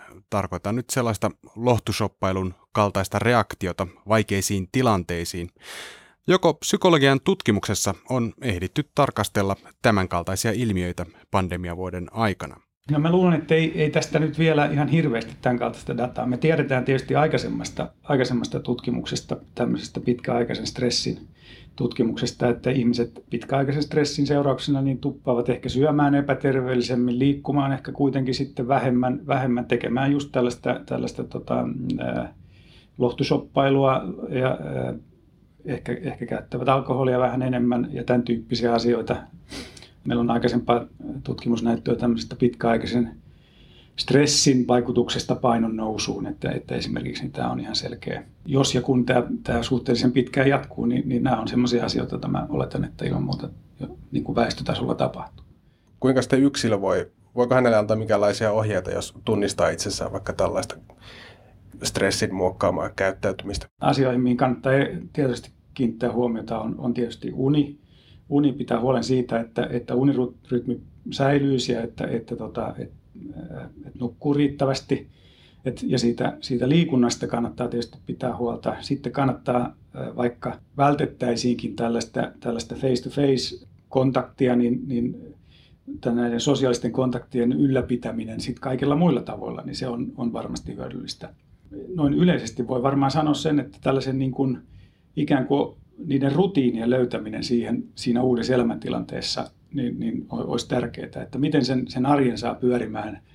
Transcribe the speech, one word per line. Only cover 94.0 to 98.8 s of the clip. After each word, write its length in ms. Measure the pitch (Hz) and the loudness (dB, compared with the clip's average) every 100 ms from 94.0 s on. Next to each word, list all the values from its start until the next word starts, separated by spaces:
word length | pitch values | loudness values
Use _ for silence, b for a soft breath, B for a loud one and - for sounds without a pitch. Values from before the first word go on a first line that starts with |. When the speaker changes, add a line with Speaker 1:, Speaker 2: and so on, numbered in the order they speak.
| 131 135 | 0 -2
Speaker 2:
niin 120 | 131 | -2
kuin 260 | 123 135 123 - b b b b - | 0 -2 -2 -8 b b b b -2
ikään 320 | 147 139 123 | 2 2 2
kuin 280 | 143 - - - - - | 0 0 -6 -20 -12 -2
niiden 260 | 135 139 | 0 2
rutiinien 580 | 143 190 143 123 113 117 | 4 2 4 2 2 2
löytäminen 540 | 127 120 110 104 110 | 2 0 -2 -6 -6
siihen, 400 | 113 120 107 120 - - | 0 0 0 -4 -6 -6
siinä 260 | 127 120 | -2 2
uudessa 320 | 127 120 113 | 2 2 2
elämäntilanteessa, 960 | 127 117 113 | 2 2 -2